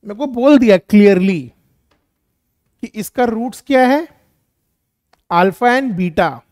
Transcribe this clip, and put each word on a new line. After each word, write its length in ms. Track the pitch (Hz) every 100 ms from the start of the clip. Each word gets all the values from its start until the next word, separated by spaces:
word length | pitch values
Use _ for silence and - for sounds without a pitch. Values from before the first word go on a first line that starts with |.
| 202
मेरे 80 |
को 120 | 208 294
बोल 320 | 240 262 285
दिया 180 | 233 185
क्लियरली 600 | _ 208 202 185 190 175 123 _ _ _ _ _ _ _ _ _ _ _ _ _
कि 40 | 226
इसका 300 | 214 196 -
रूट्स 360 | 247 220 240 - -
क्या 200 | 262 254
है, 120 | 285 330 _ _ _ _ _ _ _ _ _ _ _ _
alpha 400 | 170 190 - 247 254
and 200 | 269 180
beta। 300 | 180 160 170 120 _